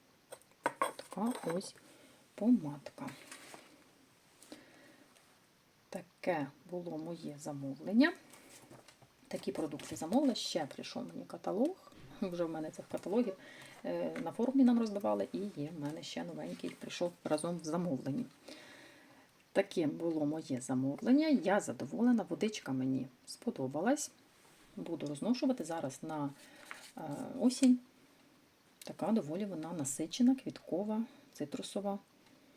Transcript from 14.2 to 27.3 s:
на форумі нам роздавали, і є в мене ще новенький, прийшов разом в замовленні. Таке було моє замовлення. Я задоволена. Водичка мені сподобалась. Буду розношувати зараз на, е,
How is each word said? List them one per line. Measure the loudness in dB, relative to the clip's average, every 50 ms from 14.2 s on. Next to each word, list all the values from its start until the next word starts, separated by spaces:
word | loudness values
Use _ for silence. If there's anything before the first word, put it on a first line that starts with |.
| -6
на | -4
форумі | -2 0 0 2 6 8 8
нам | 8 8 6
роздавали, | 4 2 0 -2 0 2 2 2 0 -2 -2
і | -4 -4 -4 -6
є | -6 -6 -6 -6 -6
в |
мене | -6 -6 -6 -6 -10
ще | -8 -8 -8 -8
новенький, | -6 -8 -8 -8 -8 -8 -8 -8 -8
прийшов | -8 -8 -10 -10 -4 -2 -2 -2 -2 -4 -2
разом | 0 0 0 2 0 -4 -4
в | -4
замовленні. | -2 -2 0 0 0 0 -2 -2 -2 -2 -2 -2 -6 -8 -16 -18 -18 -16 -16 -16 -18 -20 -20 -20 -20 -20 -20 -20 -20 -20 -20 -20 -20 _ _ _ _
Таке | 2 2 2 2 2 0 2 2
було | 0 0 -2 -2 0 0 0
моє | 0 0 -2 -2 -4 -4 -4
замовлення. | -2 0 0 0 2 0 0 0 4 6 6 6 8 6
Я | 4 4 4 4 4 4
задоволена. | 2 0 -4 -6 -6 -4 0 2 4 6 6 4 4 0
Водичка | -2 0 0 0 -2 -2 -4 -2
мені | -2 0 2 2 0 0 -2 -4 -10 -14 _
сподобалась. | -16 -16 -8 -6 -4 -2 -2 -2 -2 -2 0 2 2 2 2 0 -4 -10 -14 -20 -20 -20 -20 -20 -20 -20 -20 -20 -16 -12
Буду | -10 -8 -6 -6 -4 -4 -6
розношувати | -6 -2 0 0 2 2 2 2 2 0 -2
зараз | -4 -4 -4 -4 -4 -6 -8
на, | -8 -6 -4 -2 -2 -2 -4 -8 -14 -20 -20 -20 -18 -16 -16 -16 -18 -16 -12 -10
е, | -8 -6 -6 -6 -6 -8